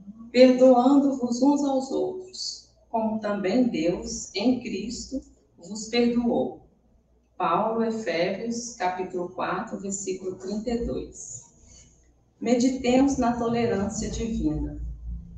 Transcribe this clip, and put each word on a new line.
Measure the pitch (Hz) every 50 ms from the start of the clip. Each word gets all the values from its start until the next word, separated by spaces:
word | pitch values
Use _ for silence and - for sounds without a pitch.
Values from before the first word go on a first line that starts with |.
| - 202 208 226 - - -
perdoando-vos | 240 254 254 254 247 254 262 254 247 240 269 285 277 277 269 262 262 247 233 240 -
uns | 269 285 285 285 285
aos | 269 269 262 - - -
outros, | - - - - - - - - - - - - - - _ _ _ _ _
como | - 226 220 214 214 220
também | 208 208 202 196 180 185 214 254 247 -
Deus, | - 156 160 175 185 214 233 - - - - - -
em | 196 226 254 240 220
Cristo, | - - 196 190 208 254 - - - - 269 277 - - - _ _ _ _
vos | _ - - 214 214 214
perdoou. | - 240 240 240 240 240 240 240 233 - - - - - - - _ _ _ _ _ _ _ _ _ _ _ _ _ _
Paulo, | - 180 180 - 202 208 220 226 226 226
Efésios, | 226 220 - - 170 160 170 180 202 202 220 226 240 233 233 - - -
capítulo | - 185 180 185 185 180 - - 180 175 180
quatro, | - - 165 165 180 117 113 - 110 98
versículo | - 196 190 - - 190 185 - 190 185 180
trinta | - - 190 208 220 - 247
e | 233 240 240
dois. | - - - - - - - - - - - - - _ _ - - - - - - _ _ _ _ _ _ _ _ _ _
Meditemos | - 226 247 240 240 262 - - - 240 254 262 285 285 - 254
na | 240 233 240
tolerância | - 233 233 233 233 233 - 196 196 202 - - 226 214 208
divina, | - 233 233 233 226 226 156 151 156 151 147 - - - - - - - - - - - - - -